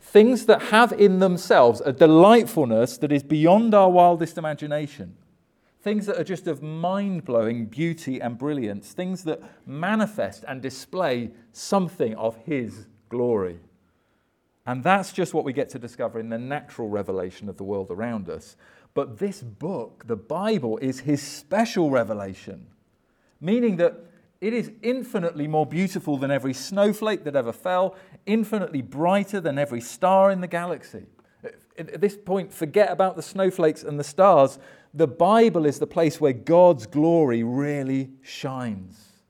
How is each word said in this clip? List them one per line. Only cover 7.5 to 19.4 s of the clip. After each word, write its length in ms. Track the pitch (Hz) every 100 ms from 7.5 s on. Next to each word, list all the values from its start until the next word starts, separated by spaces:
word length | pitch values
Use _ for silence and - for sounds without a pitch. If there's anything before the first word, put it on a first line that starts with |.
| 120 110
beauty 520 | 117 165 165 - 131
and 200 | 120 120
brilliance. 540 | 139 147 110 98 -
Things 320 | - 180 185
that 180 | 160 151 - _ -
manifest 760 | 139 175 220 208 - 98 - -
and 140 | 131
display 680 | 131 127 - 180 170 123 117 - _
something 600 | - - 196 180 - 127
of 220 | 110 113 - -
his 400 | 147 113 101 - _ _
glory. 520 | 120 120 113 92 85 _ _ _ _ _ _ _ _ _ _ -
And 160 | 127
that's 300 | 127 196 185
just 200 | - 175
what 120 | 160
we 80 | 139
get 160 | 127 131
to 80 | 131
discover 400 | 113 - 117 113
in 100 | 113
the 100 | 113
natural 500 | 127 147 139 - 113
revelation 600 | 104 98 95 92 - 104
of 80 | 90
the 60 |
world 300 | 98 101 92
around 360 | 92 117 113 90
us. 280 | 80 - _ _ _ _
But 240 | - 139 110
this 240 | 202 190